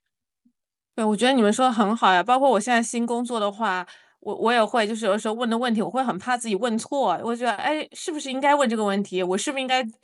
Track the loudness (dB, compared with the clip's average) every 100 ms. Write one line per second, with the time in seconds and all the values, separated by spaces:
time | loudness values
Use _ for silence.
0 | _ _ _ _ _ _ _ _ _ -2
1 | 0 2 2 4 4 4 2 2 0 2
2 | 4 4 4 4 4 2 2 0 0 -4
3 | -2 -4 -4 -2 -4 -2 -2 -2 -6 -16
4 | _ _ -10 -2 2 4 2 2 0 0
5 | 0 0 -2 -4 -2 0 0 -2 -2 -2
6 | -2 -4 -4 -4 -2 -2 -2 -2 -4 -2
7 | 0 0 -4 -2 -2 -2 -2 -4 -6 -10
8 | -8 -8 -6 -2 2 4 2 0 0 0
9 | -2 -2 -2 -2 -2 -4 -2 -2 -2 -10